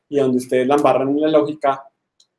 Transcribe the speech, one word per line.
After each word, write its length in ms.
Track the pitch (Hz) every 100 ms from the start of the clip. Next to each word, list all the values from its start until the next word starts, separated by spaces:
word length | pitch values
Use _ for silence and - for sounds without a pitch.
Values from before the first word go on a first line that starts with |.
| -
y 100 | 143
donde 200 | 131 123
ustedes 280 | - 127 127
la 100 | 143
embarran 340 | 139 127 135
en 100 | 147
la 80 | 156
lógica, 560 | 156 147 151 139 135 - _ _ _ _